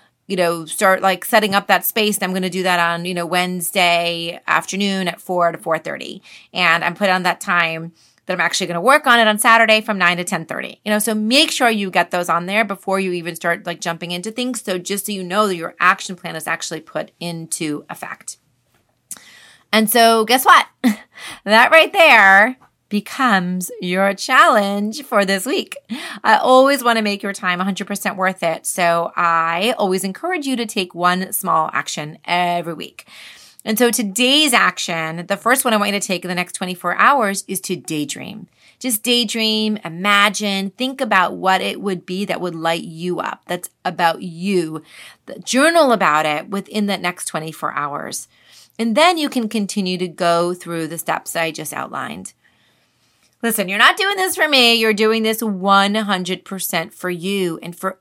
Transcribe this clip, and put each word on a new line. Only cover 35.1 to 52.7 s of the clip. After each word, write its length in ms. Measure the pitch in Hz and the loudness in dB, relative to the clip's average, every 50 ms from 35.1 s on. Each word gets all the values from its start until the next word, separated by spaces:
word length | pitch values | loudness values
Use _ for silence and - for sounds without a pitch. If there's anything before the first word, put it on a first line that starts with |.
| 160 170 175 | -4 -6 -4
the 120 | - 202 190 | -4 -4 -2
first 260 | - 226 254 247 - | 2 0 2 2 2
one 80 | 254 | 0
I 60 | 220 208 | 2 2
want 140 | 202 202 | 2 0
you 60 | 196 202 | -2 -2
to 80 | - | -2
take 160 | - 190 175 | -2 -4 -4
in 60 | - 175 | -4 -4
the 60 | 180 | -4
next 180 | 180 175 - | -4 -4 -6
twenty-four 440 | - - 190 180 180 175 - 175 175 | -6 -8 -6 -6 -6 -4 -4 -4 0
hours 480 | 175 202 240 285 277 220 196 196 190 - - | 2 4 4 4 4 2 0 -2 -4 -6 -8
is 140 | 196 180 | -8 -8
to 140 | - - 185 | -6 -6 -8
daydream. 720 | 151 - - 160 151 147 - - - 139 - - - - - _ _ _ _ _ - | -8 -6 -6 -4 -4 -4 -4 -6 -12 -12 -14 -14 -16 -18 -20 _ _ _ _ _ -10
Just 240 | - 262 233 - | -6 -4 -4 -2
daydream, 760 | - 247 247 240 240 208 - 226 220 220 220 214 214 214 214 - | 0 0 2 2 0 0 -2 -2 0 0 0 0 0 -2 -4 -4
imagine, 880 | - 170 160 170 185 208 202 202 202 208 190 - 214 202 196 196 196 196 - | -8 -10 -8 -4 0 2 4 4 4 2 0 -2 -4 -2 -2 -2 -4 -6 -6
think 240 | - 247 262 269 262 | -6 -6 -6 -4 -4
about 360 | 269 220 208 190 180 - - | -2 0 2 2 2 0 -2
what 260 | 175 180 185 190 185 | -2 0 2 2 2
it 180 | 185 202 - - | 0 -2 -6 -6
would 240 | 190 202 190 175 - | -4 -6 -6 -6 -6
be 220 | - 180 190 208 | -8 -6 -6 -4
that 160 | 185 165 - | -4 -4 -4
would 120 | 175 180 165 | -4 -6 -6
light 300 | 165 160 165 170 170 156 | -4 -2 -2 -2 -2 -6
you 360 | 175 165 160 175 180 175 175 | -10 -12 -8 -6 -4 -4 -4
up, 220 | 175 - - - _ | -6 -8 -10 -10 _
that's 240 | - 175 175 - - _ _ | -8 -8 -8 -8 -12 _ _
about 400 | - 185 175 151 175 165 165 - | -8 -6 -2 0 0 0 0 0
you. 600 | - 180 165 165 180 202 196 180 165 156 156 156 160 _ - - - - - _ _ - - - | -8 -12 -10 -6 -2 0 0 0 0 -2 -6 -12 -14 _ -20 -20 -20 -20 -20 _ _ -18 -18 -14
Journal 500 | - - - 247 285 320 339 339 302 262 | -6 -2 2 4 4 4 6 4 4 4
about 340 | 233 185 190 160 147 156 160 | 4 4 4 4 4 2 2
it 240 | 151 151 151 170 - | 0 -2 -4 -6 -6
within 340 | 202 196 190 - - 214 202 | -8 -8 -8 -6 -4 -4 -2
the 140 | 202 196 - | -2 -4 -4
next 260 | 170 175 180 - - | -4 -6 -6 -6 -10
twenty-four 480 | - - 160 160 160 151 - - 151 | -8 -8 -8 -8 -8 -10 -6 -6 -6
hours. 560 | - 143 143 143 143 147 - - - - - _ _ _ _ _ - - - _ _ - | -4 -4 -6 -6 -6 -8 -8 -8 -10 -12 -14 _ _ _ _ _ -20 -20 -20 _ _ -4
And 160 | 226 233 214 | -2 0 2
then 200 | 277 311 359 370 | 4 4 4 4
you 140 | 320 294 - | 2 -2 -2
can 180 | - 254 226 214 | -2 -2 -4 -2
continue 480 | - 226 202 185 - 214 190 180 185 | -2 -2 -4 -2 -2 -4 -2 -2 -2
to 120 | 170 180 180 | -2 -4 -6
go 440 | 156 - 185 170 170 170 175 175 | -4 -2 0 2 2 2 2 -2
through 360 | 180 180 - 170 170 165 165 151 | -4 -6 -8 -8 -6 -6 -6 -6
the 100 | 165 165 | -8 -8
steps 360 | - - 160 - - - - | -6 -4 -6 -6 -6 -6 -6
I 160 | 170 165 165 | -4 -4 -4
just 220 | 160 - 156 147 | -6 -8 -10 -10
outlined. 640 | - - - - 135 139 131 - 76 - 95 - _ _ _ _ _ _ _ _ | -8 -10 -10 -8 -8 -10 -10 -10 -12 -12 -14 -18 _ _ _ _ _ _ _ _